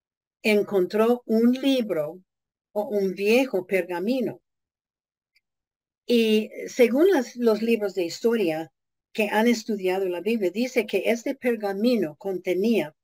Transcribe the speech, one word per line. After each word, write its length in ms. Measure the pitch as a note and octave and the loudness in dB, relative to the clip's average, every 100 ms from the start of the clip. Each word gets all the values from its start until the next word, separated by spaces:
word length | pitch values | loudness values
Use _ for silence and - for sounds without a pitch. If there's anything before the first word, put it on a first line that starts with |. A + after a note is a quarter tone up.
| _ _ _ _ | _ _ _ _
encontró 800 | A3+ G#3 G3 G3+ F3+ G#3+ A3+ B3 - | 2 2 2 0 0 2 2 2 0
un 260 | A3 A#3 | 2 4
libro 720 | B3+ C#4 C4 G#3+ D#3+ G3 F#3 - _ _ _ _ | 4 2 0 0 -4 -4 -10 -20 _ _ _ _
o 160 | G#3 G#3 | -6 -4
un 260 | G#3 F#3+ | -2 -2
viejo 520 | F3+ G3+ A#3+ C4+ F#3+ F3+ | -2 2 2 2 -2 -2
pergamino. 760 | F#3+ F3 F3 G3 C4 G3 B2+ _ _ _ _ _ _ _ _ _ _ _ _ _ _ _ _ - | -2 -2 -4 -2 -2 -4 -8 _ _ _ _ _ _ _ _ _ _ _ _ _ _ _ _ 0
Y 440 | A#3+ A3 G#3+ G#3 - - | 2 4 2 0 -8 -8
según 440 | - A#3 B3+ F#4 | 2 2 4 4
las, 240 | E4 A#3+ A#3+ | 4 0 -2
los 260 | A#3+ G#3+ | 0 0
libros 320 | A3+ A3+ G3+ F#3+ | 2 0 0 -4
de 100 | E3+ | -6
historia 640 | - A#3 A#3 F3+ D#3 D#3+ _ _ _ _ | -2 -2 0 0 -2 -6 _ _ _ _
que 180 | - G#3 | -4 -2
han 180 | G#3 A#3 | 2 2
estudiado 600 | A3+ - G3+ F#3 F#3 F#3+ | 0 -2 -4 -2 -2 -2
la 140 | F3 | -4
Biblia, 300 | F#3 A#3 F3+ | -2 -2 -2
dice 340 | F#3+ B3 B3 A3 | -2 -2 -2 -2
que 180 | G3 F3 | -2 0
este 280 | A#3 C#4+ C#4 | -2 -4 -6
pergamino 800 | B3+ A3+ G#3 G3 A#3 A#3 D#3+ D3+ | -4 -4 -4 -2 0 0 -2 -6
contenía 760 | G3 F#3 F#3 F3+ A3 G#3+ D3+ - | -8 -6 -4 0 0 0 -2 -8